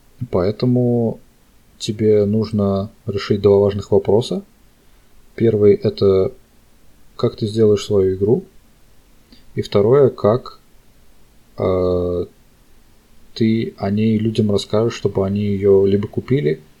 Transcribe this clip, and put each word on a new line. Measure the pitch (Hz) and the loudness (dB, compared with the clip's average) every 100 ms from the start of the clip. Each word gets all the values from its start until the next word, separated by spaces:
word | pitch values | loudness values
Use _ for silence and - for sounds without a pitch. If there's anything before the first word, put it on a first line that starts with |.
| _ - 123 | _ -14 -6
поэтому | 98 90 - 127 123 123 120 113 113 - _ _ _ _ - | -2 -2 -2 -2 0 0 0 -2 -6 -14 _ _ _ _ -12
тебе | - 107 107 104 101 | -10 -2 2 2 2
нужно | 107 107 104 101 98 98 - - | 0 -2 -2 -2 -2 -6 -10 -10
решить | 101 - 104 | -6 -4 0
два | 101 98 | 4 4
важных | 101 98 - | 4 0 0
вопроса. | 101 - 101 127 185 - _ _ _ _ _ _ - - - | 0 2 0 0 -6 -10 _ _ _ _ _ _ -20 -18 -2
Первый — | 113 107 104 98 | 0 4 4 4
это | 110 - 101 95 95 - _ _ _ _ - - - - | 0 0 2 2 0 -6 _ _ _ _ -20 -20 -20 -6
как | 120 - | -6 -4
ты | 110 | -4
сделаешь | 110 110 104 - | 2 2 2 0
свою | 104 95 95 | 0 0 0
игру. | 98 135 - - - _ _ _ _ _ _ - - - | 0 0 -4 -18 -20 _ _ _ _ _ _ -20 -14 -12
И | |
второе, | 110 104 104 135 127 | -4 0 2 4 2
как, | - 104 123 - - _ _ _ _ - - - _ _ - | 2 0 -2 -4 -20 _ _ _ _ -20 -20 -20 _ _ -6
э, | - 92 90 90 90 90 87 _ _ _ _ - _ _ _ - - | -4 -2 0 -2 -2 -4 -8 _ _ _ _ -20 _ _ _ -20 -14
ты | - 113 113 - - | -2 0 0 -4 -6
о | 98 | -4
ней | 104 110 107 | -2 0 0
людям | 113 113 107 | -2 -2 0
расскажешь, | 98 - 107 113 - | -2 -2 -2 -2 -4
чтобы | 101 - 98 | -4 -2 -2
они | 101 | -2
её | 104 101 101 98 98 | -2 0 2 4 4
либо | 101 104 | 0 -2
купили, | - - 135 147 156 - _ | -8 -2 -2 -2 -4 -8 _